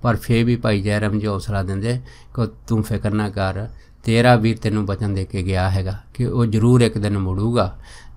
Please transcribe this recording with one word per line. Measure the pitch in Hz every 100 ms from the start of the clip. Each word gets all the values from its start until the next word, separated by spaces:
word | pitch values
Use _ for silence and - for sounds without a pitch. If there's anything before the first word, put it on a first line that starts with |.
ਪਰ | 123 113
ਫਿਰ | - 117
ਵੀ | 117 120
ਭਾਈ | 117 104
ਜੈ | 98 104
ਰਾਮ | 104 107
ਜੀ | 107
ਹੌਸਲਾ | 98 92 101
ਦਿੰਦੇ | 92 98 110 123 123 - -
ਕਿ | - 110 - -
ਤੂੰ | 113
ਫਿਕਰ | 104 104 107
ਨਾ | 107 107
ਕਰ, | 95 95 95 110 - - -
ਤੇਰਾ | - 113 120 120
ਵੀਰ | 110 110
ਤੈਨੂੰ | 110 107 98
ਵਚਨ | 98 104
ਦੇ | 98
ਕੇ | 95 101
ਗਿਆ | 90 92 92
ਹੈਗਾ | 98 92 95 -
ਕਿ | - 123
ਉਹ | - 117
ਜ਼ਰੂਰ | 107 117 123
ਇੱਕ | 117 110
ਦਿਨ | 104 104
ਮੁੜੂਗਾ, | 95 92 107 120 92 - - - -